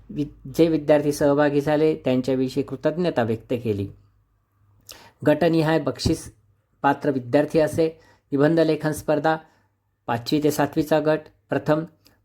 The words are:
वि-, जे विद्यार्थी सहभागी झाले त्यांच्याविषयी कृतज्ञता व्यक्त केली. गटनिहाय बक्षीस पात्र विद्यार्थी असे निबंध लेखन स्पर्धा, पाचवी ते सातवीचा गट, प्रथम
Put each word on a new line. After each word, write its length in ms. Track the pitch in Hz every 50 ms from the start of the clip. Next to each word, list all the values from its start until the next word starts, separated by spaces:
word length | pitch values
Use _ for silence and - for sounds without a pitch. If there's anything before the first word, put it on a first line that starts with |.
| - -
वि-, 400 | - 147 143 147 - - - 139 123
जे 100 | - 165
विद्यार्थी 440 | 170 160 147 147 147 151 147 151 147
सहभागी 500 | 143 - 151 143 143 143 147 143 143 143
झाले 340 | 143 151 151 147 156 156 156
त्यांच्याविषयी 680 | 156 - 131 127 127 127 139 131 131 131 131 - 143 135
कृतज्ञता 600 | - 135 - - 156 151 170 180 165 151 127 117
व्यक्त 300 | 110 110 110 - - 123 113 117
केली. 240 | 113 104 101 101 98 - - _ _ _ _ _ _ _ _ _ _ _ _ _ _ _ _ _ - - - - - _ _ -
गटनिहाय 520 | 151 147 - 175 165 165 165 151 156 160 156
बक्षीस 540 | 143 135 120 - - - 160 - - - - _ _ _ _ _ _ _ _ _
पात्र 280 | - 139 143 143 - 143
विद्यार्थी 500 | 135 131 120 120 127 143 151 151 - 165
असे 400 | 151 147 - 165 160 160 160 _ _ _ _ _ _ _
निबंध 280 | 147 135 143 151 165 165
लेखन 320 | 160 160 156 151 - 156
स्पर्धा, 460 | 151 - - - 151 147 143 160 160 160 - _ _ _ _ _ _ _ _ _ _ _ _
पाचवी 360 | - 120 117 120 - 156 151 147
ते 80 | 151
सातवीचा 480 | 147 - 147 139 - 160 151 - 160 151 147
गट, 140 | 156 156 151 156 - _ _ _ -
प्रथम 340 | 139 143 - - 156 156 165 - _ _ _ _ _ _